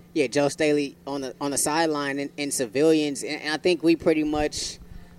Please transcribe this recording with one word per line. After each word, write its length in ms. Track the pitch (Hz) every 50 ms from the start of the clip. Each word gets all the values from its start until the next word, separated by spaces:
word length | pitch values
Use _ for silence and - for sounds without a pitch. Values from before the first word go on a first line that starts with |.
| - - -
Yeah, 140 | 160 139
Joe 200 | 120 - 147 143
Staley 480 | 143 - - 160 151 147 147 143 135 - - -
on 140 | 139 139 143
the, 140 | 135 131 - -
on 100 | 143 143
the 60 | 139
sideline 600 | 127 - 160 147 160 170 160 151 143 143 139 139 143
and, 120 | 143 143 -
and 160 | - 143 139 135
civilians, 720 | - 135 110 95 131 151 160 160 156 151 147 139 - -
and, 180 | 104 147 -
and 120 | - 151 156
I 40 |
think 260 | 151 - 185 180 160 -
we 140 | 165 170
pretty 260 | 160 - 175 160 156 151
much 560 | 151 151 151 151 151 - - - - - - - - - - - - -